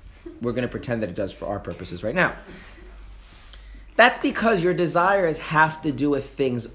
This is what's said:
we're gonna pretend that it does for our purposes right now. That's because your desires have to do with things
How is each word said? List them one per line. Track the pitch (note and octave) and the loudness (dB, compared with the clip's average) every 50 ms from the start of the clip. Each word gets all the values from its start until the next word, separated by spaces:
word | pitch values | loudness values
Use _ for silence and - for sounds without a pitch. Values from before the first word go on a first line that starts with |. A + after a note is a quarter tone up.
| - - - - - - - - | -20 -20 -20 -18 -18 -18 -12 -6
we're | A#2 A#2+ | -4 -2
gonna | A2 B2+ B2 - | -2 -2 -4 -4
pretend | - A2 - B2+ A#2+ A2+ | -6 -8 -4 -4 -2 -2
that | G#2+ F2+ | -2 -4
it | F2 | -2
does | A2 G2 F2+ | -6 -6 -6
for | - - - | -6 -8 -6
our | - G2+ G2 | -4 -4 -4
purposes | - F#2+ E2+ - F#2 E2+ F2 F2 | -6 -8 -10 -10 -10 -10 -10 -6
right | G#2 A2 C#3+ | -6 -2 2
now. | F#3 E3 - - - - - - - - - - - - - - - - - - - - - - - - - - - - - - - - - - | 2 2 2 0 -6 -14 -18 -18 -18 -18 -18 -18 -18 -18 -18 -18 -18 -18 -18 -18 -20 -20 -20 -20 -20 -20 -20 -20 -18 -18 -18 -18 -18 -20 -2 6
That's | - A3+ B3+ B3+ - | 8 8 8 6 2
because | - C#4 A3+ - A3 A3+ A3+ F3+ | -2 -2 0 2 2 2 4 4
your | E3 F3+ F3 | 2 2 2
desires | D#3 F3 D#3 E3 F3 F3 F#3+ G3+ G3+ F3+ E3 D3+ - | 2 0 2 2 2 4 4 4 4 2 0 0 -2
have | - - D#3 D3+ D#3+ D#3 D#3 - | -6 2 4 4 4 4 2 -2
to | - D3+ | -4 -4
do | C3+ B2 C#3+ D3 | -2 0 2 2
with | C#3+ C#3 - - | 2 0 -2 -6
things | - - C#3 C3 B2 A#2+ A2+ - | -2 0 0 0 0 -2 -4 -4